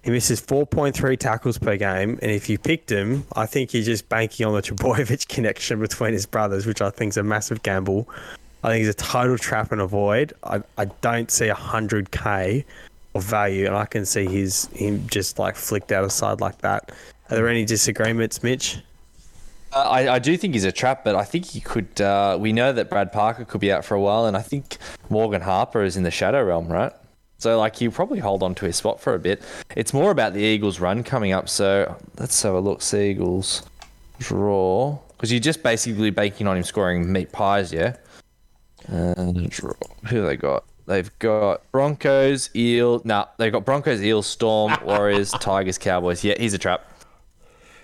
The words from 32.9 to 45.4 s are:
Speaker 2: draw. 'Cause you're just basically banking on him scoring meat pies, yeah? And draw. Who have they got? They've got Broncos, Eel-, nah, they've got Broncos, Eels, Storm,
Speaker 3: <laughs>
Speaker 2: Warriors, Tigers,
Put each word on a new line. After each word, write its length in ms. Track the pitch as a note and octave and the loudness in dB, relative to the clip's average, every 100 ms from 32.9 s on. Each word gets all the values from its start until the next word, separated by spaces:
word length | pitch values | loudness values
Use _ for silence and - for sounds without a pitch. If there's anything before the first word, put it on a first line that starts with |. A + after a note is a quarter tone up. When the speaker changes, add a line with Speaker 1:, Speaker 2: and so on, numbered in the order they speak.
| G#2 G2+ F#2+ F2+ F#2 F#2+ - - - - - - - | 2 2 0 0 0 -2 -6 -8 -20 -20 -20 -20 -14
Speaker 2:
draw. 760 | B2 G2 G2+ G2 F#2 F#2+ C#3 D3 - - | -6 0 2 2 2 2 0 -4 -12 -8
'Cause 140 | A2+ | 0
you're 80 | A#2+ | 0
just 200 | B2+ D#3 | 0 0
basically 460 | B2 A2+ A#2+ G#2 G#2+ | 0 0 -2 0 0
banking 360 | F#2+ G#2 G2 G#2 | 2 0 0 0
on 100 | F#2 | 0
him 60 | |
scoring 480 | F2 - F#2 F2 E2+ | 0 0 2 2 0
meat 200 | F#2+ E2+ | 0 -2
pies, 400 | - G2 G2+ F2+ | 0 2 2 0
yeah? 240 | D#2+ G2+ B2 - - _ _ _ _ _ _ - | 0 -2 -2 -16 -20 _ _ _ _ _ _ -8
And 640 | F2+ F2 F2+ F2+ F2 F2 | -2 0 0 -2 -2 -4
draw. 220 | - - - - - - | -6 -10 -10 -12 -12 -4
Who 100 | A#2 | 0
have 80 | F2+ | 0
they 100 | C#2 | 0
got? 260 | C#2+ C2+ - - - | -2 -2 -4 -20 -2
They've 300 | F#2+ F2 - | -2 -2 -2
got 440 | A2+ G#2+ G#2 - - | 0 2 2 0 -2
Broncos, 760 | C3 C#3+ C#3+ C#3+ C#3 C3+ C#3 - | 0 0 0 2 4 4 2 -2
Eel-, 480 | A2+ A#2 A#2+ A#2+ A#2+ | 0 2 4 4 2
nah, 220 | A2+ G#2 - - | 2 0 0 0
they've 140 | A2+ | 0
got 120 | G#2+ | 2
Broncos, 380 | G#2 C#3+ C#3+ A2+ | 0 0 2 0
Eels, 240 | G#2 A2 G2+ | 2 2 0
Storm, 480 | - A2+ A2 G#2+ G#2 | 0 2 4 2 0
Speaker 3:
<laughs> 40 | |
Speaker 2:
Warriors, 480 | C2+ G#2 G#2 G2+ G2 | 2 2 4 2 0
Tigers, 460 | - | -2